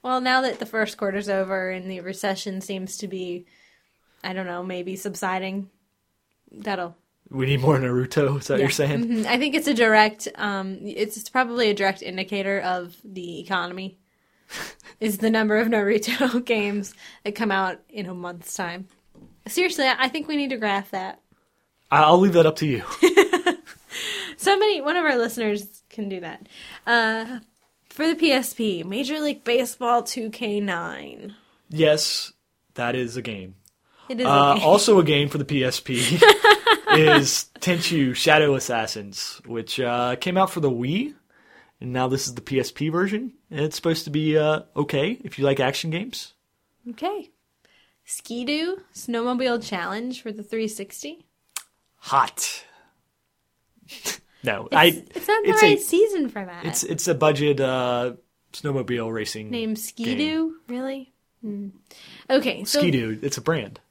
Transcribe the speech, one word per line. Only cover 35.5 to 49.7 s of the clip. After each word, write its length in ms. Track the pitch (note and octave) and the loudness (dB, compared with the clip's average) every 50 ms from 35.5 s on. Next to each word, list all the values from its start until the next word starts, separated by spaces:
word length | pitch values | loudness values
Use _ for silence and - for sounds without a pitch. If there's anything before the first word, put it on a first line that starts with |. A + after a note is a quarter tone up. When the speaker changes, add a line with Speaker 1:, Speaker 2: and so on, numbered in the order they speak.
| D3 C3+ | -2 0
Speaker 2:
S 160 | B2+ B2+ - - | 0 0 -2 -4
P 160 | - - B2+ | -6 -4 -4
Speaker 1:
<laughs> 960 | A#2+ B2+ C3 D#3 E3 - G#4+ G#4 - - G#4+ G#4 G#4 - A#4 G#4+ G#4 - G#4+ | -2 0 0 4 8 8 8 8 8 8 6 6 8 6 2 2 2 4 4
Speaker 2:
is 560 | G#4 A#4 - - F4 D4+ - - - - - _ _ - | 6 8 8 8 8 6 6 4 -2 -2 -4 _ _ -4
Tenchu 520 | - F3+ F3 E3+ E3 - F3 D#3 C#3 B2+ | -2 0 0 0 0 0 2 2 2 2
Shadow 440 | A#2+ - - D#3 D3+ D#3 D3+ D3 C#3 | 0 2 4 6 6 6 6 4 2
Assassins, 840 | C3 - - B2 A2+ A2 G#2+ - A2 G2+ G2+ F#2+ - - - - - _ | 0 0 -2 -2 -2 -2 -4 -6 -10 -12 -12 -10 -10 -10 -10 -12 -16 _
which, 320 | - A#2 A#2 A2+ - - C3+ | -8 -8 -8 -6 -6 -4 -2
uh, 380 | B2+ A#2+ A#2+ A#2+ B2 B2 B2 | -2 0 0 0 0 0 -2
came 200 | B2 - F#3 F3+ | -2 -4 -2 2
out 140 | F#3+ F#3+ F#3 | 2 2 2
for 80 | - E3+ | 2 0
the 120 | D3+ C3+ | 0 0
Wii, 420 | B2 A#2 B2 C3 D#3+ G3+ C4+ D4+ D4 _ _ _ _ _ _ _ _ - _ _ _ _ | 0 0 -2 -2 -2 -2 -2 -4 -8 _ _ _ _ _ _ _ _ -20 _ _ _ _
and 120 | B2 B2 | -10 -6
now 160 | B2 B2+ B2+ B2+ | -2 -2 0 0
this 180 | C3 C3+ - | 0 -2 -4
is 80 | C3 B2 | -6 -8
the 60 | A#2+ | -12
P 160 | - - C3+ C3 | -8 -2 0 0
S 140 | B2 - | 0 0
P 160 | - - D3 D#3 | -4 -4 -4 -2
version. 440 | D#3 F3 F#3+ G3 G#3 G#3+ C4 B3 - _ _ _ | 0 0 0 0 -2 -4 -6 -8 -12 _ _ _
And 120 | E3 C#3+ | -6 -4
it's 160 | D3 D3+ - | -4 -4 -4
supposed 260 | - - E3 E3 D#3+ - | -2 0 0 0 0 -4
to 60 | D#3+ | -4
be, 260 | C#3+ D#3 D#3 D#3 D3+ | -2 0 0 2 4
uh, 260 | D#3 D3+ D3+ D#3 D#3 - _ _ | 4 4 4 2 0 -4 _ _
okay 420 | D3 D3 C#3+ - C#3 D3 F#3+ B3 - | -4 -2 0 0 0 0 -2 -4 -6
if 160 | - G3 - - | -10 -14 -4 0
you 60 | C3+ | 0
like 160 | C#3 C#3 C#3 | 2 2 2
action 300 | C3 C3 C#3 - - D#3+ | 2 0 0 -2 -6 -4
games. 440 | D#3 E3+ G#3 C4 - - - - _ _ _ _ _ _ _ _ _ _ _ A#3+ | -6 -6 -6 -8 -10 -14 -14 -16 _ _ _ _ _ _ _ _ _ _ _ -18
Speaker 1:
Okay. 400 | A3+ - D4 F#4 G#4 G4 - _ _ _ _ _ _ _ _ _ _ _ _ _ _ _ _ | -12 -6 -6 -6 -6 -6 -10 _ _ _ _ _ _ _ _ _ _ _ _ _ _ _ _
Ski-Doo 760 | - - - _ - A#3 A#3+ B3 C4+ D4 D4+ D#4+ E4+ F#4+ F#4+ - _ | -12 -12 -12 _ -10 -10 -8 -4 -4 -2 -2 -2 -4 -6 -8 -12 _
Snowmobile 720 | _ - - - A#3 A#3 A#3 B3 B3+ A#3+ C4 B3+ A#3+ A#3 A3+ | _ -14 -8 -6 -4 -2 -2 -2 -2 0 0 0 -2 -2 -4
Challenge 560 | - | -6